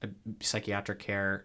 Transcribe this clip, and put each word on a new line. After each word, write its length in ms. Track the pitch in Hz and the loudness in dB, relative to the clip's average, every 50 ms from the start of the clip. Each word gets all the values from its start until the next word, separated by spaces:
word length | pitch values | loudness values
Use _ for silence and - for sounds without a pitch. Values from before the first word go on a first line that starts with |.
| - | -8
uh, 40 | 104 95 - - 113 107 - | -8 -8 -8 -8 -8 -6 -2
psychiatric 580 | - - - 107 - 107 101 101 101 - 98 - | 0 0 2 2 0 0 0 0 0 -2 -4 -2
care. 440 | - - 101 98 98 95 95 98 | -2 0 2 4 4 4 2 2